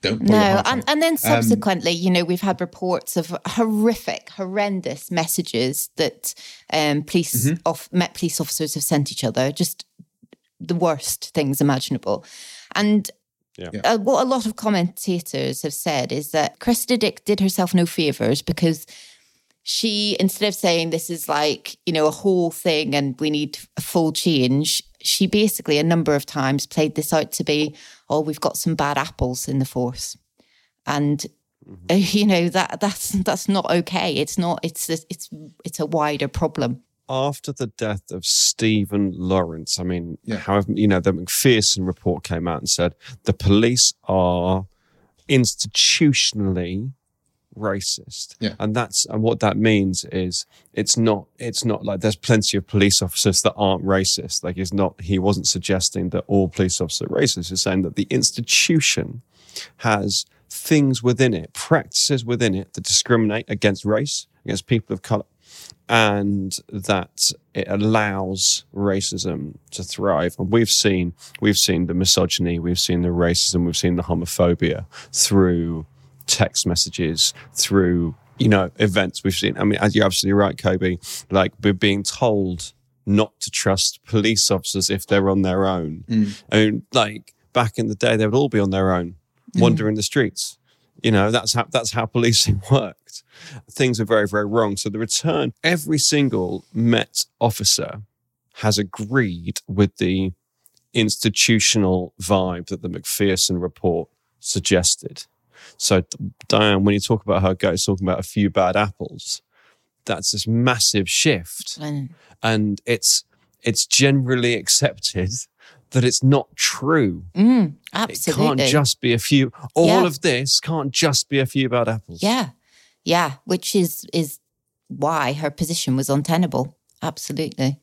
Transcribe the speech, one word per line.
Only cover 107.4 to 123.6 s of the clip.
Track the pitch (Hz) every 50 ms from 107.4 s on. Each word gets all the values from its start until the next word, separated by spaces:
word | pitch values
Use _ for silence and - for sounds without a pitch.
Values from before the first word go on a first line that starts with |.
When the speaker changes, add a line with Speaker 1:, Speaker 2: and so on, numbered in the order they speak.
Speaker 3:
her | 95 92 92
goats | - - 101 85 90 -
talking | - 101 92 98 92
about | 90 -
a | 95
few | - - 110 101 101
bad | 87 - 92 90 92
apples, | 98 104 101 - _ 85 - - - - - - - _ _ _ _ _ _ _ _ _ _ _ _ _
that's | - 104 80 - -
this | - 107 - 110
massive | 113 117 120 131 127 113 - - - 104 95 90
shift. | - - - 160 139 95 85 - - - - - - -
Speaker 2:
Mm. | 151 151 147 143 139 131 - _ _ _ - _ -
Speaker 3:
And | 113 110 107 107 104 101 98 _
it's, | - 117 110 - - - - - _ _ _ _ _ _ _ _
it's | 120 107 - -
generally | - - - 139 139 139 139 127 123 131 123 120 120 120
accepted | 107 - - - - 143 - 98 - - - - 95 90 95 113 127 - _ _ _ _ - - _ _ _
that | - 131 120
it's | 127 113 - -
not | 131 143 139 - _ _
true. | - - - - - - 139 165 156 127 101 85 82 87 90 -
Speaker 2:
Mm, | 175 202 233 254 247 202 156 143
Speaker 3:
It | - _ -
can't | - 175 220 -
Speaker 2:
absolutely. | - - - - 151 131 - - 143 131 139 131
Speaker 3:
just | 135 151 143 127 - _
be | - 123 117
a | 113
few. | - - 147 139 135 120 - - - 131 _
All | 151 170 165
Speaker 2:
Yeah. | - 190 180
Speaker 3:
of | 180 147 135
this | - 175 131 120 135 135 - -
can't | - - 165 160 160 143
just | 127 - 165 156 139 - - _
be | 143 139
a | 131
few | 127 - 139 135 123
bad | 120 123 117 107
apples. | 110 107 - - 87 85 -
Speaker 2:
Yeah. | 202 233 262 226 143 - _ _ _ _ _ _ _ _ _ _
Yeah. | - 165 170 170 147 139 - _
Which | - 180 180